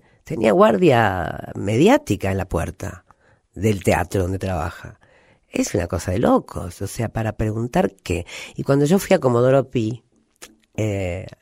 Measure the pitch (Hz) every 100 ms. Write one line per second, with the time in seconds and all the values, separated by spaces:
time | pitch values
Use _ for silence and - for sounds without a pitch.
0 | _ _ - 156 220 185 214 208 180 120
1 | 110 92 82 - - - 101 110 180 285
2 | - 98 98 95 87 87 80 85 95 -
3 | _ _ _ _ _ - 104 101 104 87
4 | 87 101 90 92 95 90 85 - - -
5 | _ _ _ _ _ - 262 - 87 87
6 | - 92 135 254 - 82 90 - 98 -
7 | 110 - 110 107 110 107 120 175 190 -
8 | - 85 87 - - - - 139 147 196
9 | - 185 135 120 127 135 123 135 110 120
10 | _ _ _ _ - _ _ - 107 98
11 | 92 87 95 -